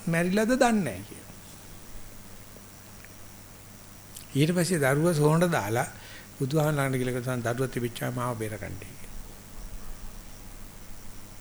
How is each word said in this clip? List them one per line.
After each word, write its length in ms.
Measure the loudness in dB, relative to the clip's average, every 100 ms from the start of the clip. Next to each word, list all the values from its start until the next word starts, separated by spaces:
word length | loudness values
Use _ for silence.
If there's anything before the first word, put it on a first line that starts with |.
| 2
මැරිලාද 460 | 4 4 4 6
දන්නේ 320 | 8 8 6
නැහැ 200 | 2 -2
කියලා. 240 | -8 -14 -14 -16 -16 -16 -16 -14 -12 -12 -10 -12 -14 -14 -16 -16 -16 -18 -18 -16 -16 -16 -16 -16 -18 -18 -18 -18 -18 -18 -16 -14 -2
ඊට 200 | 4 4
පස්සේ 300 | 6 4 4
දරුවා 320 | 6 6 6
සෝහනට 340 | 6 6 8 6
දාලා 380 | 4 2 2 0 -6 -14 -14 -14
බුදුහාම 400 | -4 0 4 4
ළඟට 280 | 4 2 2
ගිහලා 160 | 2 0
කිව්වා 220 | 0 0 0
"දරුවා 240 | 0 0
තිබිච්චා 420 | 0 -2 0 -2
මාව 220 | 0 0 0
බේරගන්නයි" 540 | -2 -4 -6 -8 -10
කියලා. 260 | -12 -10 -10 -10 -12 -14 -10 -8 -6 -6 -8 -8 -10 -12 -12 -12 -12 -12 -12 -12 -10 -10 -10 -12 -10